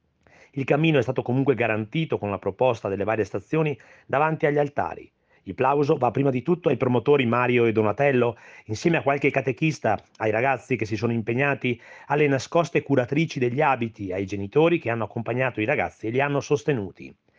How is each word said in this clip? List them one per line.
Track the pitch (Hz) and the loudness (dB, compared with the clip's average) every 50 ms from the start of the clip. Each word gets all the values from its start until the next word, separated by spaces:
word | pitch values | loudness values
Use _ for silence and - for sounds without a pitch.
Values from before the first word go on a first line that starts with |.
| _ _ _ _ _ _ _ - - _ | _ _ _ _ _ _ _ -20 -20 _
Il | - 135 131 | -10 -6 -2
cammino | - 147 143 160 165 151 135 | 0 2 2 4 4 4 4
è | |
stato | 110 - 127 - - | 2 0 -2 -4 -2
comunque | - 123 135 135 143 127 | -2 0 0 2 2 2
garantito | 107 117 110 110 107 110 104 - 160 160 - 120 101 | 0 0 0 0 -2 -4 -4 -4 -4 -4 -2 -4 -4
con | 104 104 | -4 -4
la | 98 92 | -6 -4
proposta | - 98 95 - 127 131 117 - - 101 | -4 -4 -2 0 0 0 0 0 -4 -4
delle | 98 98 98 | -4 -4 -2
varie | 104 113 110 101 | -2 -2 -2 -2
stazioni | 98 - 101 - - - 160 156 156 143 - - - - - _ | -4 -4 -10 -8 -4 -2 -2 -2 -2 -4 -8 -14 -20 -20 -20 _
davanti | - 123 135 151 160 160 - - | -4 0 0 0 0 0 0 0
agli | 147 147 147 | 0 2 2
altari. | 147 143 - - 90 80 - - - - _ _ _ _ _ _ - 98 | 0 -2 -2 -4 -6 -6 -6 -12 -16 -20 _ _ _ _ _ _ -14 -10
Il | 90 | -4
plauso | - 127 131 143 147 147 135 160 131 | 0 2 2 2 2 2 2 2 2
va | 123 117 | 2 0
prima | 101 139 139 139 | 2 2 0 0
di | 123 127 | 0 0
tutto | - 165 180 160 - 160 | 0 0 0 2 2 0
ai | 139 | 0
promotori | 110 131 123 123 120 110 143 147 139 127 113 | 2 0 2 2 2 4 4 4 4 4 2
Mario | 117 123 123 123 123 120 117 | 2 2 2 2 4 4 4
e | 117 | 4
Donatello, | 101 110 107 104 101 - 143 143 131 123 117 120 110 - - - - - - | 2 2 2 2 2 2 2 2 4 4 2 0 0 -6 -12 -20 -20 -18 -12
insieme | - 110 - - 170 165 143 | -10 -6 -2 0 0 0 2
a | - | 2
qualche | 139 143 143 147 139 | 0 0 2 2 0
catechista, | - 139 - 135 123 - 160 156 - - - 113 101 - - _ _ | 0 0 -2 -2 -2 -2 -2 -2 -2 0 0 0 0 -2 -4 _ _
ai | - 107 110 | -4 -2 0
ragazzi | 107 113 123 139 131 113 - - 127 | 0 2 2 0 0 -2 -4 -4 -4
che | 104 110 | -4 -4
si | 101 110 | -4 -4
sono | 101 110 117 117 | -4 -2 -2 -2
impegnati, | 117 104 123 117 127 143 143 139 - - 127 120 - - - - - - - | -2 -2 -4 -2 -2 0 -2 -2 -2 -2 -4 -4 -4 -8 -20 -20 -14 -8 -2
alle | 143 151 151 143 | 0 2 2 2
nascoste | 135 131 - - - 170 165 - - 151 | 2 0 -2 0 0 0 0 2 0 -2
curatrici | - - 139 127 120 - 139 151 165 - - 139 | 0 0 0 0 0 0 0 0 0 -2 -2 -2
degli | 123 123 120 143 | -2 -2 0 0
abiti, | 156 143 135 113 117 113 - - 101 92 | 2 2 2 0 -2 -6 -6 -8 -8 -6
ai | 90 95 101 | -4 -4 -4
genitori | 92 101 101 101 98 - 147 160 170 175 160 | -4 -6 -8 -6 -2 2 2 4 4 2 0
che | - 113 | -2 -2
hanno | 117 113 110 | -4 -4 -4
accompagnato | - - 120 113 - 120 127 131 127 - 110 | -6 -6 -8 -6 -4 -2 -2 -2 -2 -2 -2
i | 107 | -2
ragazzi | 113 151 117 87 - - _ - 113 | 0 0 0 -2 -4 -6 _ -8 -4
e | |
li | 120 131 | -2 0
hanno | 139 143 143 143 | 0 0 0 -2
sostenuti. | - - 147 143 - 156 143 117 98 87 - - 67 67 - _ _ _ _ | -2 -2 -2 -2 0 -2 -2 -2 -4 -8 -10 -16 -18 -20 -20 _ _ _ _